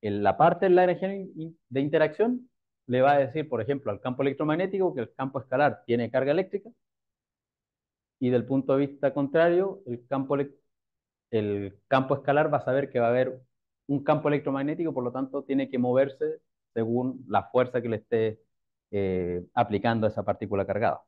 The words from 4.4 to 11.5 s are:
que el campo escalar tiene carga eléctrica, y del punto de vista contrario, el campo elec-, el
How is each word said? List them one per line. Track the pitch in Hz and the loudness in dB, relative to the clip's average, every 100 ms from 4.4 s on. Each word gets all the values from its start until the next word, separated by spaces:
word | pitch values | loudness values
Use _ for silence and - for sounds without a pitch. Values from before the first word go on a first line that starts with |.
| 151 160 190 196 185 143 | -2 0 -2 0 -2 -2
que | |
el | 113 | -8
campo | - 151 135 | -6 -6 -6
escalar | 117 127 147 113 - | -4 0 0 0 -2
tiene | 117 117 | -2 0
carga | 131 135 | -2 0
eléctrica, | 156 190 202 - _ _ _ _ _ _ _ _ _ _ _ _ _ _ _ | 0 -2 -6 -10 _ _ _ _ _ _ _ _ _ _ _ _ _ _ _
y | 127 | 0
del | 127 113 | 0 2
punto | 135 131 | -2 2
de | 135 143 | 0 0
vista | 139 139 | 0 -2
contrario, | 139 139 160 170 175 196 - - | -2 -2 2 4 4 0 -4 -10
el | 120 - | -12 -6
campo | 139 135 143 | -6 -2 -2
elec-, | 143 - _ _ _ _ _ _ _ | -4 -8 _ _ _ _ _ _ _
el | 113 104 | -2 -2